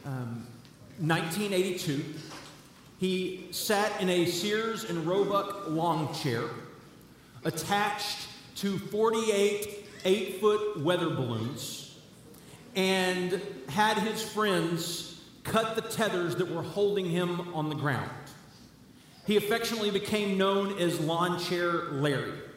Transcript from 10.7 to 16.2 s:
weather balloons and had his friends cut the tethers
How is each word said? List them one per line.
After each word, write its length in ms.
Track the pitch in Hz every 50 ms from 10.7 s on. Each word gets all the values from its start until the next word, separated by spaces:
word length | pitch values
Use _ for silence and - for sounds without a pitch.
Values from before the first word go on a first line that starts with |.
| - 165
weather 300 | 139 165 180 170 165 160
balloons 720 | 139 127 131 117 117 110 113 120 143 - - - - - - - - - - - - - - - - - - - - - - - - 196
and 640 | 190 190 190 190 185 185 185 180 180 180 175 165 139 - - - - -
had 280 | 135 190 214 220 214 208
his 220 | 190 226 208 -
friends 1000 | - - - 208 214 208 190 175 165 165 175 160 - - - - - - - - - - - - -
cut 320 | - - 220 220 - 220 220
the 40 |
tethers 540 | - - - - 220 202 180 180